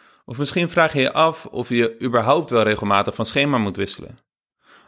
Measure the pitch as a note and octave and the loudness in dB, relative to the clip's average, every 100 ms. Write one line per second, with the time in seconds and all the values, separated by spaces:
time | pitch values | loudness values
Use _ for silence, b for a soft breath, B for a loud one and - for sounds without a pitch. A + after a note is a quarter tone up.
0 | b b - A#2+ C#3+ F3 E3+ F3 D#3+ C#3+ | b b -12 -6 -4 -2 0 2 2 2
1 | C3 - D#3+ D#3+ - - B2 A#2+ A2+ A2+ | 0 2 0 0 -8 -8 -2 2 0 -2
2 | B2+ A#2+ A2+ D#3 D#3+ A#2+ G#2+ G#2+ G#2 G2+ | -2 0 2 2 2 2 2 2 2 2
3 | G2+ - A2+ C#3+ C#3+ B2+ G2+ G2 G2 - | 2 -2 -2 0 0 0 -2 -4 -6 -8
4 | - A#2 _ _ _ _ b b | -16 -20 _ _ _ _ b b